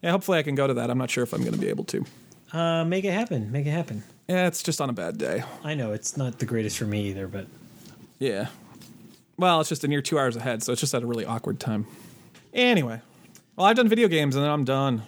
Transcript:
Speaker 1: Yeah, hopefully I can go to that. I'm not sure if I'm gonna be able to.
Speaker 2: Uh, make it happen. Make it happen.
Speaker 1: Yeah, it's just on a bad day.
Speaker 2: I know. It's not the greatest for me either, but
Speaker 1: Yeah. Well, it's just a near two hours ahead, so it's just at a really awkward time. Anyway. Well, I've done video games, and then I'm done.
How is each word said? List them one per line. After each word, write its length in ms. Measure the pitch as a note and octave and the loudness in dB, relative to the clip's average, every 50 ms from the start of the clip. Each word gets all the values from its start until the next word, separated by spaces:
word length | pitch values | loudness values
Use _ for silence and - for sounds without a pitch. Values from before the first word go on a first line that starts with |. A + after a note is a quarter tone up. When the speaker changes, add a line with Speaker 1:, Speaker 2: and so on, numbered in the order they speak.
| - | 0
Speaker 1:
Yeah, 80 | E3+ | 2
hopefully 280 | E3+ G3 F#3 - F#3 E3 | 0 0 2 2 2 2
I 40 | D3 | 2
can 140 | D3 C#3 | 0 0
go 100 | C3+ C#3 | 2 2
to 80 | C3+ C3 | 2 2
that. 160 | A#2+ A#2 A#2+ | 0 0 0
I'm 80 | B2 B2+ | 0 0
not 120 | B2+ B2 | 0 0
sure 120 | - B2+ B2 | 0 -2 -2
if 100 | - - | -2 0
I'm 120 | - - | -2 -2
gonna 140 | A1+ A1 G#1 | 0 0 0
be 100 | - G1+ | 0 -2
able 160 | - - - | -2 -4 -4
to. 200 | - - - - - - - - - - - _ - - | -4 -4 -4 -4 -6 -10 -20 -20 -20 -20 -20 _ -8 -4
Speaker 2:
Uh, 320 | D#3+ E3 E3 E3 E3 E3 | -2 0 0 0 0 0
make 200 | E3 F3 F#3+ F#3+ | 0 0 0 0
it 80 | G3+ F3+ | 0 0
happen. 400 | G3+ A#3 A#3 F#3 B2 G#2+ G2+ A#2+ | 0 -2 -2 -2 -4 -2 -2 -2
Make 140 | C#3+ C#3+ | -2 0
it 40 | D3 | 0
happen. 320 | D3 E3+ E3 - A2+ G#2+ A2 - - - _ | 0 -2 -2 -4 -6 -10 -10 -12 -20 -20 _
Speaker 1:
Yeah, 200 | - F3+ F#3 F3+ F3+ | -2 0 2 2 2
it's 140 | E3+ - - | 0 0 -2
just 160 | F3 D#3 - | -2 -2 0
on 100 | D3+ C3+ | 0 -2
a 20 | A#2+ | -2
bad 240 | - F2 E2 - - | -2 -4 -4 -4 -2
day. 260 | C#2+ B1+ E2 A2 B2+ - - - - | -2 -2 -2 -2 -4 -6 -12 -10 -6
Speaker 2:
I 120 | D3+ D#3 | -6 -4
know. 180 | D3 B2 A2 G#2 | -2 -2 -2 -4
It's 240 | G2+ - - - | -4 -6 -6 -4
not 220 | C#3 C3+ B2+ A2+ - | -4 -4 -4 -2 -4
the 60 | A#2 | -4
greatest 300 | G#2+ B2 A2+ A2 G#2+ - - | -2 0 -2 -2 -2 -2 -2
for 80 | A#2 | -2
me 220 | G#2 G#2 G#2+ G#2 G2+ | -2 -2 -2 -2 -2
either, 180 | F#2+ G2 G2 F2+ | -4 -6 -6 -6
but 180 | F#2+ G2 G2 - - - - - - - - - - - - - _ _ | -8 -8 -10 -10 -16 -20 -20 -20 -20 -20 -20 -20 -20 -20 -20 -20 _ _
Speaker 1:
Yeah. 280 | C3 C3+ G#2 F#2+ G#2 - - - - - - - - - - - - - - - _ _ _ | -2 -2 -2 -2 -4 -6 -8 -14 -20 -20 -20 -20 -20 -20 -20 -20 -20 -20 -20 -20 _ _ _
Well, 240 | - F3+ F3+ F3 D#3+ | 0 2 4 4 4
it's 80 | D#3 - | 2 0
just 160 | E3 C#3+ - | -2 -2 0
a 40 | D3 | 0
near 140 | D3 C#3+ C#3 | 0 0 0
two 160 | - D#3+ D3 | 0 0 2
hours 160 | C3+ B2+ A#2 | 2 2 0
ahead, 280 | A#2 A#2 C3 A#2+ A2 A2+ | -2 -4 -4 -4 -2 -2
so 80 | - B2 | -2 -2
it's 80 | A#2 | 0
just 140 | - C#3 - | 0 -2 -2
at 80 | B2 A#2+ | -2 -2
a 20 | |
really 180 | A#2+ A#2+ A2+ G#2+ | -2 -4 -4 -4
awkward 360 | - A#2 A2+ - - G#2 - | -4 -4 -4 -4 -4 -6 -4
time. 260 | - - A2 G#2 A2 - - - - - - - - - - - - - - | -2 -2 -2 -2 -2 -4 -8 -20 -20 -20 -20 -20 -20 -20 -20 -20 -20 -8 0
Anyway. 480 | B3+ B3 B3 A#3+ F#3 C#3+ A#2+ A2+ A#2 - - - - - - - - _ _ _ | 2 4 4 4 4 2 0 -4 -8 -12 -18 -20 -20 -20 -20 -20 -20 _ _ _
Well, 120 | - F3+ | 4 4
I've 100 | G3+ A3+ | 6 6
done 120 | A#3+ B3 A3 | 6 6 6
video 200 | A3 A3+ A#3+ G3+ | 6 6 6 6
games, 260 | E3 D#3 D3 C#3+ C3 | 6 4 4 4 2
and 100 | C#3 C#3+ | 2 2
then 60 | D3 | 2
I'm 140 | D3 D3 C#3 | 2 2 2
done. 380 | B2 C3+ C3+ C#3 C#3 B2+ A2 G#2+ | 2 2 2 2 2 0 0 -4